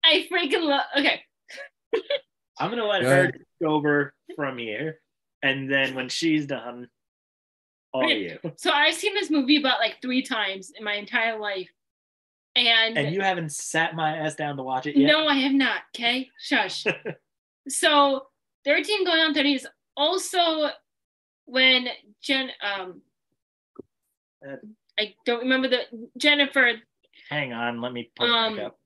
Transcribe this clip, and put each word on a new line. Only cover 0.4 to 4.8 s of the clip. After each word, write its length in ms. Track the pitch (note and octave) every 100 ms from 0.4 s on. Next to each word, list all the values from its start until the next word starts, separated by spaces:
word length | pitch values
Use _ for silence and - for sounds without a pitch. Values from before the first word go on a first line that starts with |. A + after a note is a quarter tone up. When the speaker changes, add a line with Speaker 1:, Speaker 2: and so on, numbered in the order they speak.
| D#4+ F4
Speaker 1:
love, 180 | D#4+ C#4 - -
okay. 240 | C#4+ - _ _ _ - - _ _
<laughs> 60 | - - C#5+ _ _ _ -
Speaker 2:
I'm 120 | D#3
gonna 140 | A#3+
let 180 | G#3+ G3
Speaker 3:
Go 60 | C3
Speaker 2:
her 120 | C#3
Speaker 3:
ahead. 100 | C#3
Speaker 2:
take 340 | - _ _ D#3+
over 460 | D3+ D3 D3 C#3+ _ _ F4
from 220 | C#3 B2+
here, 420 | A2+ G#2+